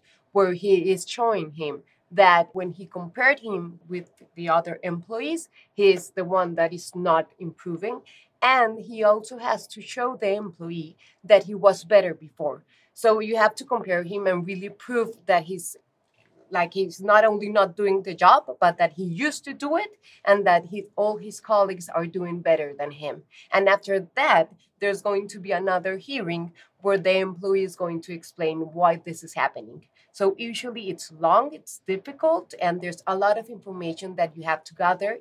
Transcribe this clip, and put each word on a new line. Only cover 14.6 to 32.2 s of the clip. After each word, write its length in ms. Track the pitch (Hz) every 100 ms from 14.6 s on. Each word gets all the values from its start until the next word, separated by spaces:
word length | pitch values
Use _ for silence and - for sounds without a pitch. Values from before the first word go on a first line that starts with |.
| 196
prove 460 | 196 - 240 220 - -
that 180 | 180
he's, 320 | 160 190 - - _ _ _ _ _ _ _
like, 240 | 180 170
he's 260 | 185 185 170
not 240 | 196 208
only 240 | 220 202 202
not 280 | 208 190 165
doing 260 | 202 196
the 120 | 190
job, 300 | 170 180 269 - -
but 200 | 175 165
that 160 | 170
he 100 | 165
used 400 | 185 165 294 294
to 80 | 285
do 240 | - 285 330
it 140 | 415 - _ _
and 200 | - 202 196
that 180 | 175 170
he, 200 | 202 196 -
all 200 | 208 208
his 240 | 208 -
colleagues 480 | - 208 196 175 170
are 180 | 165 170
doing 340 | 180 175 175
better 340 | 170 160 147 143
than 140 | 147
him. 320 | 147 147 - - - -
And 160 | 190 196
after 400 | 196 - - 170 -
that, 360 | 294 190 165 - _ _
there's 220 | 202 196
going 260 | 208 196 208
to 100 | 208
be 140 | 185
another 440 | 180 190 185 185 190
hearing 560 | 226 277 170 170 170 - _ _
where 180 | 196 196
the 200 | 185 190
employee 440 | 190 175 196 196
is 140 | 185 -
going 240 | 175 165
to 100 | 165
explain 480 | 170 - - 160 160 156
why 280 | 165 175 170
this 180 | - 160
is 120 | 165
happening. 520 | 151 135 127 113 147 _ _ _
So 240 | - 196 190
usually 540 | 233 226 247 226 190
it's 220 | 170 - 156
long, 320 | 165 196 285
it's 300 | 311 - - -
difficult, 640 | 190 233 277